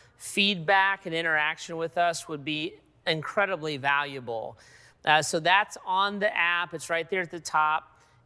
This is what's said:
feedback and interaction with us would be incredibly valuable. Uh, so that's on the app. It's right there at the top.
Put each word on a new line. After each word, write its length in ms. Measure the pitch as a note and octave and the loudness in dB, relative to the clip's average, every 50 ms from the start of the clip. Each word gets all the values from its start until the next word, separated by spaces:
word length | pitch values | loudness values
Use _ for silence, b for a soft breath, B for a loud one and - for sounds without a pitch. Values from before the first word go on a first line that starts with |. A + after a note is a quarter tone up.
| B B B | B B B
feedback 920 | - - - - G3+ G3+ G3+ G3+ F3 D#3+ E3 G3 G3 F#3+ G3 G3 - - | -14 -12 -4 0 2 2 2 2 0 2 2 4 4 4 2 0 -2 -4
and 80 | F3 D#3+ | -4 -4
interaction 600 | E3 E3+ E3 D#3+ D3+ D3+ D#3 D#3+ - - - E3+ | -2 0 0 0 2 0 0 -2 -4 -8 -8 -6
with 200 | D#3+ E3 E3 - | -6 -6 -2 0
us 300 | F3 F3 F3 E3 - - | 0 2 2 0 -2 -6
would 180 | - D#3 C#3+ C3+ | -8 -10 -8 -6
be 300 | D3 D3+ D3+ D#3 F#3 - - _ _ _ _ _ | -6 -4 -4 -4 -6 -8 -12 _ _ _ _ _
incredibly 680 | F3+ E3 D#3 D3 - - G#3+ G3+ F#3+ F#3+ D#3+ D3+ D#3 D3+ | -2 -2 -2 -4 -2 0 0 0 0 0 -4 -4 -6 -6
valuable. 800 | C3+ C3 C#3+ C#3+ C#3+ C#3+ C#3+ C#3 C3+ B2 A#2+ A#2 A2 - - A2+ B B B B B B B B B - | -2 0 2 2 2 0 -2 -6 -10 -8 -6 -6 -6 -8 -10 -12 B B B B B B B B B 2
Uh, 160 | - D3+ D#3 | 4 4 4
so 200 | D3+ - - E3 | 4 2 -2 0
that's 360 | D#3 E3+ F#3 G3+ A3 - - - - | 4 4 4 4 4 0 -6 -10 -4
on 360 | F#3+ F#3 F#3+ G3 G3+ G#3 G3+ | -2 0 2 2 0 0 0
the 180 | G3+ - - | -2 0 2
app. 380 | F3 E3+ E3+ F3 F3 F3 E3 E3+ | 2 0 2 0 0 -2 -6 -8
It's 160 | D#3 - - | -10 -4 -2
right 180 | E3+ E3 E3 E3 | -2 -2 -2 -2
there 120 | G3 F#3 | -2 -4
at 100 | F3+ D#3+ | -4 -4
the 80 | - E3+ | -8 -12
top. 520 | D3+ - - D#3 D#3 D3+ D#3 - - - b b b b b b b | -8 -2 2 2 2 2 0 -2 -4 -10 b b b b b b b